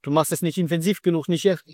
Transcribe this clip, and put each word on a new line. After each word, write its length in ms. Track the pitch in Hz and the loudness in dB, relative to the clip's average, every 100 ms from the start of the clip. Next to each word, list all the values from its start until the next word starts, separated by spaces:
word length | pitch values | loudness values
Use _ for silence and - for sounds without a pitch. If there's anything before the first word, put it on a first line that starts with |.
Du 80 | - | -2
machst 220 | 151 151 | 0 0
es 100 | 160 | 0
nicht 160 | 170 170 | -2 -2
intensiv 440 | 165 170 165 208 | -2 0 0 -2
genug, 260 | 180 165 147 | 0 0 0
nicht 180 | 170 196 | 0 0
ak-, 180 | 175 - | 0 0